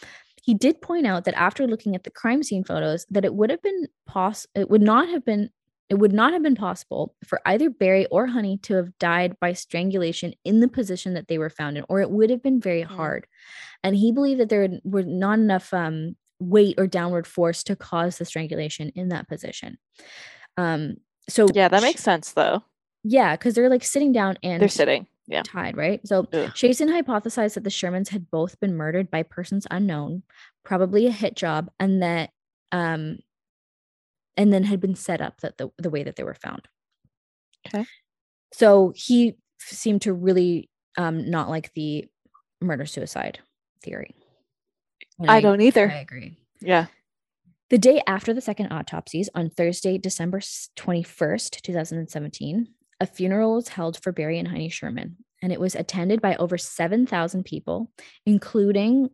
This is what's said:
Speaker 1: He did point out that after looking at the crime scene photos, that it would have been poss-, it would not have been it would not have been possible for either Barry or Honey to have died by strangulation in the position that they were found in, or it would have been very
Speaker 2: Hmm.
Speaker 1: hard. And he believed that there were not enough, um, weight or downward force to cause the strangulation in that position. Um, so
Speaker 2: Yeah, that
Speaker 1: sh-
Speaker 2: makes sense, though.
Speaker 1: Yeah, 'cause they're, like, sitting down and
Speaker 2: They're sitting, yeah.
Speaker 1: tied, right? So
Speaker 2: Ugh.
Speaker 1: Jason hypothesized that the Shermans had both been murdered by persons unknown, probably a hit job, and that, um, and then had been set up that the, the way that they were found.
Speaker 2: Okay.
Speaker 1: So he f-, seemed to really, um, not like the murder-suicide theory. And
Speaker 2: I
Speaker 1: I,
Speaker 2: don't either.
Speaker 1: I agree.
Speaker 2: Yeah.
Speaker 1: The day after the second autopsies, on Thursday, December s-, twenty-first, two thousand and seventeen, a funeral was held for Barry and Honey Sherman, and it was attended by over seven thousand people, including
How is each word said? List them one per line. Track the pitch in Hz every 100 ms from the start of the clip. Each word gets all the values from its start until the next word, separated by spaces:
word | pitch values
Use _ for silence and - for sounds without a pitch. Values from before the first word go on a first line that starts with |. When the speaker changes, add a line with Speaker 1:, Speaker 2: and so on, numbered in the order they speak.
| - - _ _
Speaker 1:
He | -
did | 208 254 -
point | - 349 262
out | 185 180
that |
after | - 180 - 262
looking | 220 -
at | 185
the | -
crime | - 226 262
scene | 294 196
photos, | 190 160 156 165 -
that | 202
it | 190
would | 196 214
have | 339
been | 403 392 294 _ -
poss-, | 196 185 220 -
it | - 196
would | 214
not | 208 226 339
have | 339
been | 240 208 208 _ _ _ -
it | 202
would | 208
not | 208 240
have | 349
been | 302
possible | 247 196 180 - - 151 -
for | - - -
either | 202 302
Barry | 233 190 190 190
or | 175 254
Honey | 240 202 196
to | -
have | 190 175 -
died | 175 170 180 175
by | 180
strangulation | 180 - 170 185 190 170 170 175 -
in | 175 220
the | 240
position | 269 196 180 190
that | 175 -
they | 165
were | 156
found | - 147 147
in, | -
or | 190
it | 196
would | 208 220
have | 247
been | 269 262
very | 202 170
Speaker 2:
Hmm. | 165
Speaker 1:
hard. | 185 156 - - _ - - - -
And | 190 196
he | 220
believed | 240 277 262
that | 220
there | 214 196 180
were | - 196
not | 180 180 196 214
enough, | 220 185 -
um, | 185 165 160 160 - _ -
weight | 180 208 208 -
or | 190
downward | 185 175 175 165
force | - 170 170
to | -
cause | 196 - 170 170 175
the |
strangulation | 175 160 160 160 151 - 156
in | - 180
that | 175 -
position. | 151 - - - - _ _ - - - - - -
Um, | 175 160 151 - _ _ -
so | - 208
Speaker 2:
Yeah, | 202 185
that | 185
Speaker 1:
sh- |
Speaker 2:
makes | 240 339
sense, | - 170 -
though. | - 156 - - _ _ _
Speaker 1:
Yeah, | 214 254 196 156
'cause | 247
they're, | 226 247
like, | 254
sitting | - 285 285
down | 240 196 185
and | 180 170
Speaker 2:
They're | 202
sitting, | - 147 139 190 _ -
yeah. | -
Speaker 1:
tied, | - 180 92 -
right? | 156 202 202
So | 190 -
Speaker 2:
Ugh. | 165 127
Speaker 1:
Jason | - 247 254 311
hypothesized | 339 269 220 233 240 214
that | 202
the | 196
Shermans | - 180 180 190
had | 196 170
both | 160 170 -
been | 202 165
murdered | 156 175 190
by | 160
persons | 160 - 175 196 -
unknown, | 180 202 151 147 175 - _ - _
probably | - 185 185 202 240
a |
hit | 208 208
job, | - 170 156 175 -
and | 196 190
that, | 175 170 160 _ _ _ -
um, | 180 170 160 156 - _ _ _ _ _ _ _ _ _ _ _ -
and | 208
then | 196
had | 196 202
been | 190
set | 185 - 165
up | - -
that | - -
the, | 135 -
the | 170
way | 151
that | 143
they | -
were | -
found. | - - - - _ _ _ _ _ _ _ _ _ -
Speaker 2:
Okay. | 208 233 _ _ _ _ _ _
Speaker 1:
So | - 220 202 185
he | - - 247 233
f-, | - _ - -
seemed | - 220 208
to | 214
really, | 180 180 185 180 170 - _ _ -
um, | 170 160 -
not | 170 113
like | 160 156
the | - 151 151 - _ _ _ _ -
murder-suicide | 180 143 151 - - - - - _ _ _ _
theory. | - 50 - _ _ _ _ _ _ _ _ _ - -
And | 165
Speaker 2:
I | 220
Speaker 1:
I, |
Speaker 2:
don't | 208 202
either. | 226 247 202
Speaker 1:
I | 147
agree. | 143 147 - 165 _ -
Speaker 2:
Yeah. | 170 180 165 _ _ _ _ _ _ _ -
Speaker 1:
The | 247
day | 240 294 -
after | 196 -
the | 226
second | 240 208 196
autopsies, | 160 151 165 - 160 202
on | - 165
Thursday, | - 170 180 190 185
December | 190 - 170 190
s-, | - - - -
twenty-first, | - 175 170 - 156 208 - -
two | -
thousand | 175 160 165
and | 160
seventeen, | 156 151 - 139 185 233 _ _ -
a | 185
funeral | - 185 196 220 226
was | 233
held | - 165 165
for | -
Barry | 175 156 165
and | 170
Honey | 165 160
Sherman, | - - - 170 175 _ -
and | 185
it | 180
was | 185
attended | - 170 190 175 220
by | 208 175
over | 175 175
seven | - - 165 214 254
thousand | 180 170 185
people, | 185 156 - 175 233 _ - _
including | - 208 - 226 202 202 208 262 254